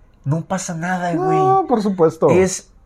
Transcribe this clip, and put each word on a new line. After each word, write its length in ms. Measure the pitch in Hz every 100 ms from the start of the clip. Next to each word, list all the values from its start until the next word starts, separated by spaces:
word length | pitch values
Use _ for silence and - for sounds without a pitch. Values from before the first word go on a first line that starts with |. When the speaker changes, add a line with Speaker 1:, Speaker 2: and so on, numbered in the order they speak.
| _ _
Speaker 1:
No 180 | 139 165 160
pasa 300 | 190 - 165
nada, 380 | 175 185 175 311
güey. 220 | 370 381
Speaker 2:
No, 280 | 381 381 320
por 140 | 233
supuesto. 480 | 202 185 160 156 156
Speaker 1:
Es, 400 | 180 185 - - _